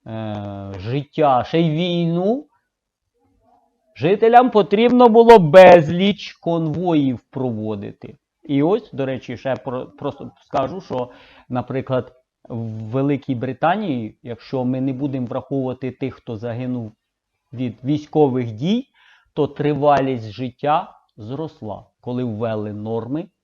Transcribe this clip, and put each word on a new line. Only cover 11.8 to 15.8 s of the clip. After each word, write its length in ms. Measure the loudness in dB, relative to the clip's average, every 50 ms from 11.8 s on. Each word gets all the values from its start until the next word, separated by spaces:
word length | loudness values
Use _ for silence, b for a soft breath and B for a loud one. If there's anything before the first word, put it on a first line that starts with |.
| -4 -4 -4 -4 -4 -8 _ _ _ _ _ _ _ -12
в 160 | -10 -10 -8
Великій 680 | -10 -10 -12 -10 -6 -4 -2 0 0 -2 -4 -4 -6 -6
Британії, 840 | -6 -6 -8 -6 -2 -2 -2 -2 -2 -4 -6 -6 -6 -6 -10 -12 _
якщо 420 | _ -14 -14 -14 -12 -8 -6 -4 -2
ми 160 | -2 -2 -2
не 120 | -4 -4
будемо 340 | -4 -4 -6 -6 -4 -6 -6
враховувати 640 | -6 -8 -10 -8 -6 -4 -4 -4 -4 -6 -6